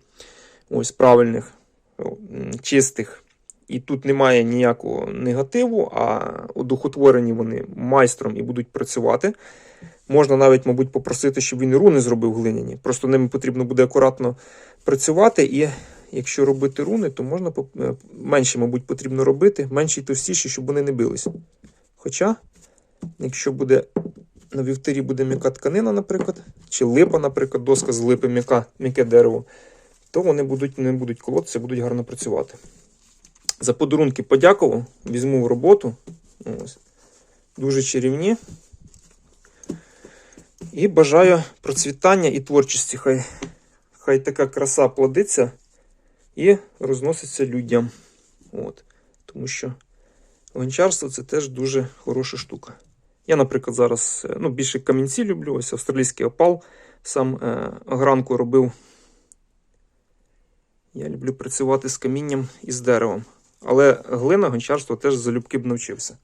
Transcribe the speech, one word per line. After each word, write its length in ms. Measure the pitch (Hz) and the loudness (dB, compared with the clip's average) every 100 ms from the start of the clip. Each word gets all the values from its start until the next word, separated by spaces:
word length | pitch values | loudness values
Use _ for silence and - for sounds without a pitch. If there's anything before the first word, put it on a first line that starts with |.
| _ _ - _ - _ - | _ _ -20 _ -20 _ -8
ось 220 | 123 120 | -6 -6
правильних, 600 | - 131 120 120 117 113 _ _ _ _ - | 2 6 6 6 0 -8 _ _ _ _ -12
о, 180 | - - 208 | -12 -12 -14
м, 160 | - 127 120 | -12 -10 -10
чистих, 640 | - 139 131 - 104 - _ _ _ _ - | 0 2 2 0 -10 -12 _ _ _ _ -12
і 120 | 127 | -10
тут 240 | - 139 | -6 -4
немає 400 | 135 139 131 123 | 0 4 4 4
ніякого 640 | 117 120 123 117 - - - | 4 2 2 0 -4 -6 -6
негативу, 840 | 113 127 123 135 240 247 220 - | -6 -4 -2 -2 0 0 0 -2
а 360 | - 117 110 - - - | 0 0 -2 -4 -10 -10
одухотворені 800 | - 131 131 139 139 139 127 120 | -6 -4 -2 -2 4 6 6 4
вони 320 | 113 113 113 - - | -2 -4 -6 -8 -8
майстром 600 | 123 135 131 - - 107 | 0 4 4 2 -6 -6
і 60 | |
будуть 240 | 117 123 120 | -8 -8 -8
працювати. 680 | - 120 - 117 120 202 220 - - - _ 170 _ - | -8 -8 -2 0 0 -2 -6 -12 -20 -20 _ -20 _ 0
Можна 280 | 139 143 135 | 4 4 6
навіть, 300 | 135 131 135 | 6 6 4
мабуть, 260 | 123 131 | -2 -2
попросити, 480 | 131 - 127 139 135 | -4 -6 -2 -2 -2
щоб 180 | 127 123 | -4 -2
він 180 | 131 131 | 2 6
руни 240 | 202 147 | 6 6
зробив 340 | 120 117 113 | 4 2 0
глиняні. 440 | 110 113 113 120 127 | 0 -2 -2 -6 -8
Просто 260 | - 123 131 | -6 -4 0
ними 200 | 135 127 | 2 2
потрібно 360 | 135 131 127 | -2 -4 -4
буде 200 | 123 127 | 0 2
акуратно 520 | 127 143 131 131 123 127 - - - _ | 4 4 2 2 -4 -6 -14 -20 -20 _
працювати, 600 | - 135 - 160 220 220 | -2 -2 0 4 4 4
і 240 | 139 135 151 135 - - - | 2 2 -2 -4 -16 -20 -14
якщо 320 | 135 127 - | -10 -6 0
робити 380 | 135 135 139 135 | 2 2 -2 -2
руни, 280 | 143 220 175 | -4 -2 -2
то 120 | 131 | -6
можна 280 | 127 170 180 | -6 -6 -6
поп-, 300 | 143 135 - | -6 -10 -6
е, 140 | 127 127 - - | -6 -8 -12 -14
менше, 400 | 139 143 127 - | -2 0 0 0
мабуть, 280 | 120 127 - | -2 -4 -6
потрібно 380 | 135 131 131 | -8 -6 -2
робити, 440 | 135 135 196 202 135 | 0 4 4 2 -2
менші 300 | 135 156 151 | -2 -2 -2
і 40 | |
товстіші, 440 | 135 135 - 180 131 | -4 -6 -4 -4 -4
щоб 180 | 135 131 | -6 -4
вони 160 | 143 | -2
не 100 | 139 | -2
бились. 360 | 127 117 - - 170 - _ - _ _ _ | 0 -2 -2 -8 -10 -16 _ -20 _ _ _
Хоча, 400 | - - 190 226 _ _ _ _ _ _ 170 - | -10 -2 -2 -2 _ _ _ _ _ _ -18 -10
якщо 340 | 131 131 139 | -10 -6 -6
буде 320 | 135 131 131 - - - - - _ _ | -4 2 2 2 -6 -8 -14 -20 _ _
на 100 | 135 | -6
вівтарі 400 | 131 135 143 139 | -4 -4 -4 -4
буде 220 | 131 131 | -4 -2
м'яка 260 | 131 131 131 | -2 -2 -4
тканина, 420 | 127 143 180 226 | -4 -4 -2 0
наприклад, 500 | 202 196 190 180 185 - - - | -2 -2 -4 -4 -8 -12 -20 -10
чи 160 | - | -2
липа, 340 | 123 123 160 165 | 2 4 4 4
наприклад, 460 | 143 135 135 123 | -2 -2 -4 -2
доска 280 | 123 135 - | 0 0 0
з 80 | 117 | -2
липи, 280 | 117 123 131 | 0 0 0
м'яка, 360 | 123 120 123 117 - | -2 0 0 0 -6
м'яке 260 | 131 131 | -4 -2
дерево, 400 | 117 117 117 110 - - - _ _ _ _ | 4 6 6 4 -6 -20 -20 _ _ _ _
то 120 | - | -2
вони 200 | 185 147 | 0 0
будуть, 360 | 135 135 139 135 | 0 -4 -6 -4
не 140 | 131 | -4
будуть 280 | 131 123 117 | -2 -6 -8
колотися, 380 | - 131 - - | -4 -4 -4 -6
будуть 200 | 120 123 | -6 -6
гарно 260 | 120 120 | -4 -6
працювати. 500 | 117 123 123 90 - - - _ _ _ _ _ _ _ - - | -8 -10 -6 -6 -6 -12 -20 _ _ _ _ _ _ _ -10 -6
За 100 | 127 | -4
подарунки 500 | 120 147 156 151 131 | -2 0 2 0 -2
подякував, 640 | 117 135 165 202 147 110 120 _ - | 0 6 6 6 2 0 -6 _ -8
візьму 360 | 120 135 131 | -4 0 0
в 40 | 120 | 0
роботу. 480 | 123 151 202 123 117 - - _ - - - | 2 6 4 4 -10 -16 -20 _ -18 -14 -12
Ось. 140 | - - _ _ _ _ _ _ _ - | -14 -20 _ _ _ _ _ _ _ -6
Дуже 260 | 135 135 | -2 0
чарівні. 540 | 131 131 127 139 185 226 - - _ - - _ _ _ _ _ _ _ - - _ _ - - _ _ _ - - | 0 0 -2 0 0 -2 -4 -20 _ -20 -20 _ _ _ _ _ _ _ -14 -14 _ _ -20 -20 _ _ _ -20 -14
І 160 | - 202 | -2 2
бажаю 540 | 160 147 156 185 175 156 - | 6 6 8 6 6 0 -10
процвітання 680 | - 135 143 139 185 196 160 | -8 -4 -4 0 2 4 2
і 120 | 139 | -2
творчості. 560 | 135 143 135 165 - - | 0 2 2 0 -6 -4
Хай, 280 | 135 131 131 - - - _ _ _ | 0 0 -2 -12 -18 -18 _ _ _
хай 260 | _ - 135 | _ 0 0
така 280 | 135 143 139 | 0 -2 -2
краса 420 | 139 139 - 131 | -2 -2 2 2
плодиться 640 | - 131 131 - - 123 - _ _ _ _ _ _ _ - | 2 0 2 0 0 -2 -4 _ _ _ _ _ _ _ -2
і 200 | 170 202 - - | 2 2 0 -8
розноситься 680 | 131 131 143 160 131 - 131 | -4 -2 -2 -4 -6 -6 -4
людям. 440 | 123 120 120 117 - _ _ _ _ _ | -4 -2 -2 -2 -8 _ _ _ _ _
От. 320 | - 50 - _ _ _ _ _ | -12 -12 -14 _ _ _ _ _
Тому 200 | 143 131 | -14 -12
що 260 | - 131 127 _ _ _ _ _ _ _ | -10 -10 -12 _ _ _ _ _ _ _
гончарство — 540 | - 127 131 185 180 135 | -8 -4 2 2 0 -6
це 120 | - | -10
теж 260 | 127 151 143 | -6 -6 -6
дуже 400 | 127 131 131 127 - | -6 -4 -2 -4 -8
хороша 380 | - 127 131 135 | -6 -6 -6 -8
штука. 380 | - - - - _ _ _ _ - | -14 -16 -18 -20 _ _ _ _ 0
Я, 100 | 156 | 2
наприклад, 400 | 135 131 135 120 | 2 -2 -4 0
зараз, 500 | 120 117 - - - | 0 0 -6 -8 -10
е, 60 | - | -6
ну, 80 | 151 | -6
більше 320 | 127 131 131 | -6 -6 -4
камінці 440 | 131 131 135 135 | -2 0 0 -2
люблю, 300 | 220 170 147 | -4 -4 -6
ось 180 | 131 127 | -6 -6
австралійський 540 | 117 - 131 127 - 117 | -8 -6 -2 -2 -2 -4
опал 360 | - 170 175 - _ - _ | 2 2 2 -4 _ -20 _
сам, 340 | - 139 131 131 | -8 -4 -2 -4
е, 360 | 120 117 - - - | -6 -6 -8 -12 -8
гранку 500 | 131 139 131 127 123 | 0 2 2 0 -2
робив. 360 | 120 131 123 - _ _ _ _ _ _ _ _ _ _ _ _ _ _ _ _ _ _ _ _ _ | 0 2 0 -2 _ _ _ _ _ _ _ _ _ _ _ _ _ _ _ _ _ _ _ _ _
Я 140 | - 147 | -14 -12
люблю 260 | 131 131 | -10 -8
працювати 540 | 131 127 - 135 135 131 | -8 -8 -4 0 0 -2
з 100 | - | -8
камінням 500 | 131 135 147 135 131 - | -6 -6 -4 -6 -6 -12
і 100 | - | -12
з 80 | 127 | -6
деревом. 440 | 123 117 113 98 117 _ _ _ | 0 2 0 -4 -10 _ _ _
Але 380 | - 131 139 127 - | 0 4 6 4 0
глина, 400 | 123 131 196 180 | -4 0 2 2
гончарство 480 | 120 - 143 139 117 | -2 -4 -4 -4 -4
теж 180 | 143 | -2
залюбки 440 | 135 120 120 117 135 | -2 -2 -4 -4 -6
б 80 | 120 | -4
навчився. 520 | 120 - 107 - - | -6 -8 -12 -12 -16